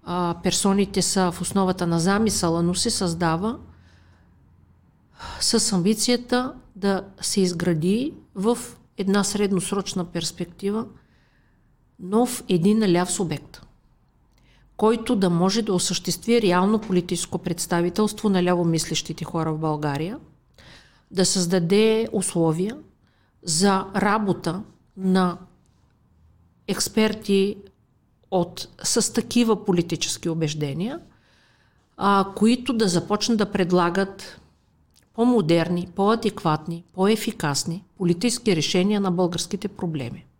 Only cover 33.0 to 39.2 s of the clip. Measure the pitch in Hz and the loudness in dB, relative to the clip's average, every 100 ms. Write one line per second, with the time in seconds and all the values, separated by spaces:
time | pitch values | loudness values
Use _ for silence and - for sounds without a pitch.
33 | - 208 - 226 202 - 175 180 175 180 | -2 -4 0 0 0 0 2 4 2 0
34 | 196 - - - _ _ _ _ _ _ | -2 -6 -18 -20 _ _ _ _ _ _
35 | _ - 240 247 156 170 185 175 175 - | _ 0 2 2 4 2 2 -2 -4 0
36 | 196 226 226 - 170 156 156 170 - - | 2 2 0 -2 0 0 -2 -12 -12 0
37 | 190 220 226 - 156 139 - 170 - _ | 2 2 -2 -4 -2 -2 -4 -8 -10 _
38 | 180 170 240 226 - 170 143 180 190 208 | 0 2 0 0 0 0 2 2 2 2
39 | 196 175 | 0 2